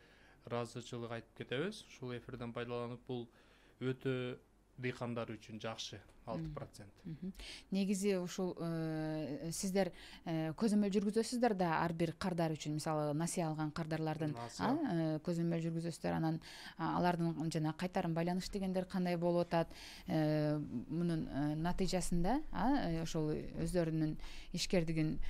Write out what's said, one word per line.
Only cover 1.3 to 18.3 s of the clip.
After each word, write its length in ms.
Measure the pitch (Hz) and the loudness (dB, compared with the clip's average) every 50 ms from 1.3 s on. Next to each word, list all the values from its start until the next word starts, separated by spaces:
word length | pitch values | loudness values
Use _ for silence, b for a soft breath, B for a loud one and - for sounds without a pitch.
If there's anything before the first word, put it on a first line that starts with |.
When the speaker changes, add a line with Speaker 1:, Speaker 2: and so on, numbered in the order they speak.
| - | -12
Speaker 1:
кетебиз. 480 | - - - 123 131 160 202 214 - - - | -12 -8 -4 -2 -2 -2 -2 -4 -8 -14 -16
Ушул 240 | - - 131 127 123 | -14 -10 -8 -6 -6
эфирден 360 | 120 - - 127 120 123 120 117 | -8 -8 -10 -10 -8 -8 -6 -4
пайдаланып, 460 | 123 120 120 120 120 120 120 123 123 - | -6 -4 -4 -2 -4 -4 -4 -6 -8 -6
бул 200 | - 127 120 120 - B B B B B B B B B B | -6 -4 -4 -6 -8 B B B B B B B B B B
өтө 560 | 123 127 131 131 - 135 131 127 127 123 131 - - _ _ _ _ _ - | -2 -2 -2 0 0 0 0 0 -2 -4 -6 -8 -14 _ _ _ _ _ -10
дыйкандар 520 | - 123 123 123 - 123 120 120 117 113 113 | -4 -4 -4 -2 -2 -4 -4 -2 -4 -4 -4
үчүн 260 | 110 107 - - 110 107 | -6 -10 -10 -12 -10 -8
жакшы, 400 | - 113 110 - - - - 101 - - - - - | -6 -6 -6 -6 -8 -10 -10 -12 -16 -18 -20 -14 -8
алты 220 | 120 117 165 160 156 147 | -6 -6 -4 -4 -6 -6
процент. 380 | 143 143 - - - 104 98 - - - | -8 -10 -10 -12 -16 -18 -18 -18 -14 -12
Speaker 2:
Мм. 100 | 175 160 | -12 -10
Мгм. 180 | - 175 190 - B B B B B B B | -8 -8 -10 -10 B B B B B B B
Негизи 440 | 190 190 202 185 208 185 196 208 196 | 0 2 2 2 2 2 4 2 2
ушул, 380 | 185 180 175 - - 185 180 - - | 2 0 -2 -2 -2 -2 -2 -2 -2
э, 920 | 165 165 165 165 160 160 156 156 156 156 156 156 156 - 147 - - 165 | -2 -2 -2 0 -2 -2 -2 -2 -2 -2 -2 -2 -2 -4 -4 -4 -4 -6
сиздер, 400 | 160 - - 196 180 196 190 175 B B B B B B B | -4 -2 -2 2 4 4 2 2 B B B B B B B
э, 260 | 175 165 160 160 160 151 | -2 -2 0 0 -2 0
көзөмөл 380 | - 220 226 202 208 208 202 | 2 2 4 6 6 4 4
жүргүзөсүздөр 640 | 185 214 196 214 202 220 226 - 254 240 240 240 214 | 4 2 2 2 2 2 0 2 2 4 4 4 4
да 240 | 185 180 170 160 151 | 4 4 4 4 4
ар 120 | 160 170 170 | 4 2 2
бир 180 | 165 170 160 - - | 2 0 0 0 0
кардар 320 | - 196 180 170 165 160 | -2 0 2 2 2 2
үчүн, 220 | 156 147 - 151 151 | 2 -2 -2 -2 -2
мисалы, 380 | 151 - 165 156 151 151 151 143 | -2 0 0 0 2 2 2 2
насыя 340 | 151 170 170 - 185 170 | 2 0 0 0 0 0
алган 240 | 156 156 156 156 151 | 0 0 0 -2 -2
кардарлардын, 640 | 151 - 165 156 160 160 160 156 156 156 160 151 147 | -2 -2 -2 -2 0 0 0 0 0 0 0 -2 -2
Speaker 1:
Насыя. 340 | 117 120 117 - - 180 208 | -4 -6 -6 -4 0 0 2
Speaker 2:
а, 60 | 269 330 311 247 175 | 2 2 2 2 2
э, 260 | 165 160 156 156 151 - | 2 2 2 0 0 0
көзөмөл 400 | - 175 170 170 170 165 165 160 | 0 0 2 2 2 2 0 0
жүргүзөсүздөр, 480 | 170 165 165 165 165 160 - - 175 170 | 0 -2 -2 -2 -4 -4 -2 -2 0 0
анан, 280 | 165 160 160 160 160 B B B B B B B | 2 2 2 0 0 B B B B B B B
а, 200 | B 165 160 - 165 | B -2 0 2 4
алардын 500 | 175 180 175 170 170 165 160 156 156 165 | 4 4 4 4 2 0 0 0 -2 0
жана 240 | 156 160 156 156 160 | 0 2 0 0 0
кайтарым 400 | - 180 190 - 196 180 170 160 | -2 -4 -2 0 0 0 0 0
байланыш 360 | 165 170 175 | 2 2 0